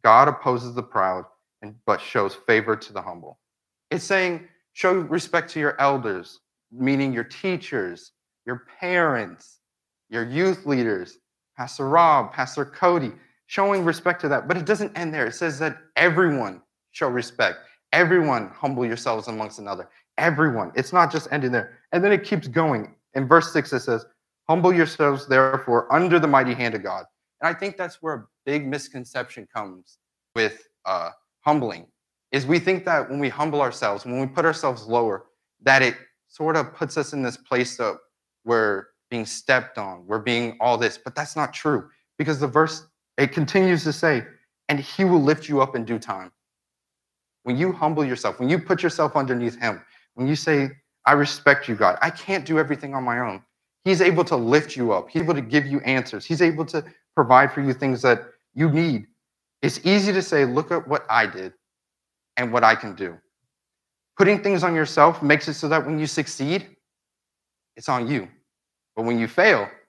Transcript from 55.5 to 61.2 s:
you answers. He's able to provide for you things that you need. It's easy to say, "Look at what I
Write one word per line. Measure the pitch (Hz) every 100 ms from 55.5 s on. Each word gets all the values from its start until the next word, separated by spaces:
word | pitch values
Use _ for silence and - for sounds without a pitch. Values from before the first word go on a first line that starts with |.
| 147
you | 139 139
answers. | - 131 123 101 -
He's | 160
able | 170 156 160
to | 160 - _ _
provide | - 120 127 135
for | -
you | 139
things | 127 135 123
that | 131 120 - _ _
you | 123 160
need. | 151 165 117 - _ _ _ _ _
It's | 139 - 170
easy | 202 196
to | 190
say, | 185 151
"Look | 131 131 156
at | 170 -
what | 147 -
I | 113